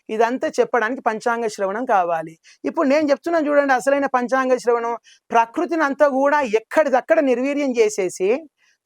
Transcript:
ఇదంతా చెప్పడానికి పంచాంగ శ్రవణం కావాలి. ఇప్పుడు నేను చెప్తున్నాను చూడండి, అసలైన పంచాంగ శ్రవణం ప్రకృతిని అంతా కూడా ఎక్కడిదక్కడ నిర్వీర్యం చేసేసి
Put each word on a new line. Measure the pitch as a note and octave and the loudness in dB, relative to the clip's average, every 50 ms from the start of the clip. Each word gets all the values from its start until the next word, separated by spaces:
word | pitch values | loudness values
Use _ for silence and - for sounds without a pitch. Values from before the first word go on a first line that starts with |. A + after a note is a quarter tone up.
| _ - | _ -4
ఇదంతా | A3 A3 A3+ A3+ B3+ B3 D#4 | 0 0 0 0 0 -2 -4
చెప్పడానికి | D#4 - B3 A#3 A#3 - A#3+ G#3+ A3 C4+ - | -2 0 -2 0 0 0 0 -2 -2 -4 -4
పంచాంగ | - A#3 A3 G#3+ - B3 A#3 A#3 A#3 | -4 -4 -4 -2 -2 -4 -2 -2 -4
శ్రవణం | G#3+ A3 - G3 F#3+ F#3+ A3+ C4 | -6 -4 -4 -4 -4 -4 -4 -2
కావాలి. | B3+ A3 F#3+ F3 E3+ E3+ D#3+ D#3+ E3 E3 _ _ - - _ - | 0 2 2 2 0 -2 -4 -4 -8 -14 _ _ -20 -14 _ -8
ఇప్పుడు | C#4 - - D#4+ | -6 -2 -2 0
నేను | C4 C#4 D#4 D#4 D4 | 2 2 2 2 0
చెప్తున్నాను | C#4 - - E4 E4+ E4 C#4+ | 0 -2 -2 -2 -2 0 0
చూడండి, | D4 D4 C#4+ C#4+ C#4 C4 | 2 2 2 2 2 2
అసలైన | B3 C4 C#4 C#4 C#4+ C#4 | 0 0 0 0 0 0
పంచాంగ | C4 - B3 B3 A3 B3 C4 C4 B3+ B3+ | 0 -2 -2 -2 0 -2 0 0 0 0
శ్రవణం | A#3 - A#3+ A#3+ A#3 A#3 A#3 A#3 A3 _ _ - _ _ - | 0 0 0 0 0 0 -4 -6 -8 _ _ -20 _ _ 0
ప్రకృతిని | A3 A#3 A3+ A3+ - D#4 F4 C4+ E4+ E4 D4+ | 2 2 2 2 0 -4 -2 -2 0 0 0
అంతా | C#4 C4 - D4+ | 0 0 2 2
కూడా | C#4+ B3+ C4 C#4 C#4+ D4 D4 | 2 2 2 0 2 2 0
ఎక్కడిదక్కడ | C#4 G#3+ G3+ A3+ - - - D#4 D4+ - B3 B3+ - - D#4+ E4 | 0 0 0 -2 -2 0 2 2 2 4 2 0 2 2 2 2
నిర్వీర్యం | D4 C4 B3 A#3+ B3+ C#4 C#4+ C#4+ D4 C4+ A#3 | 2 2 2 0 0 -2 -2 -2 -2 0 2
చేసేసి | A#3+ A3 G#3 - - F#3 F3 - - F#3 G3 A#3+ D#4 D#4+ - _ _ _ _ _ _ _ | 2 2 2 0 -2 -4 -4 -4 -2 0 0 0 -2 -4 -10 _ _ _ _ _ _ _